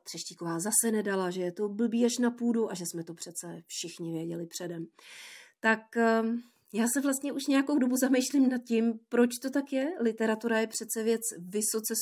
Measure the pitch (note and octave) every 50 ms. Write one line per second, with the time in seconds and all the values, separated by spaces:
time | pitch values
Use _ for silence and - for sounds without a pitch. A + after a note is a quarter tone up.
0 | _ - - E3 - - - - - - - - E3+ G#3 G#3+ - - A#3 A3 G#3+
1 | G3+ G3+ G3 F#3+ F#3 F3+ F3 F#3 F3+ F3+ F3 - G#3 G#3 G3+ G#3 A#3 A3+ G#3+ A#3
2 | A#3+ A#3 A#3+ - A#3+ A#3+ A#3+ - A#3+ A#3 A3+ A#3 A3 - G3 F3 F3+ E3+ - E3+
3 | E3 E3 E3+ E3+ - F#3 F3 - - E3+ E3+ E3+ E3+ - - - - E3+ E3+ -
4 | F3 E3 E3 D#3+ E3 E3 E3+ E3+ E3+ E3+ - - F3+ E3+ E3+ E3 E3 E3 _ _
5 | - - - - - - - - - - _ _ - A3 A3 G#3+ A3 - - A#3
6 | A#3 A3+ A3+ A3+ A3+ A3+ A#3 A#3 A#3+ - _ _ _ _ - G3+ A3+ A#3 - C#4+
7 | C4+ C#4+ C4+ C4+ - C#4+ B3 - C#4 - C4+ C4+ C#4 C#4 D4 D4 B3+ B3 B3 C4
8 | C4+ C4 C4+ B3+ B3+ - - C#4+ C4 B3+ B3+ B3 B3 - A#3 A3+ A3+ A#3 A3+ A3+
9 | - _ - A#3 A#3+ A#3+ A#3+ - - C4+ C4 C#4+ C#4 - - C4 C4+ D4+ F#4 F4+
10 | A#3+ A#3 A3 A3+ A3+ A3 A3 A3 A3 A#3+ A3+ A3 A3 A3 A3 - A#3+ B3 - A#3
11 | A3 A3+ A3+ A3+ A3+ - - E3 F3 F3+ F3+ G#3 G#3+ - - A3 A3 - A3+ A3